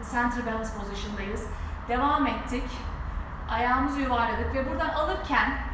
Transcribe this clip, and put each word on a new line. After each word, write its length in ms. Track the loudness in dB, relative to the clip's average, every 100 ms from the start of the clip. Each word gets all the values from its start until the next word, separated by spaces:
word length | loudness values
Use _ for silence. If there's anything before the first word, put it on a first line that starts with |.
| -2
center 340 | 2 2 0 -2
balance 240 | -2 -2 -4
position'dayız. 680 | -4 -4 -4 -4 -4 -4 -4 -6 -6 -6 0
Devam 400 | 2 4 4 4
ettik, 360 | 2 -2 -2 -2 -4 -6 -4 -4 -4 -6 -8 -2
ayağımızı 520 | 0 4 4 2 2
yuvarladık 520 | 2 4 2 2 0
ve 160 | 0 0
buradan 200 | 0 0
alırken 640 | 2 0 0 2 2 2 0 -4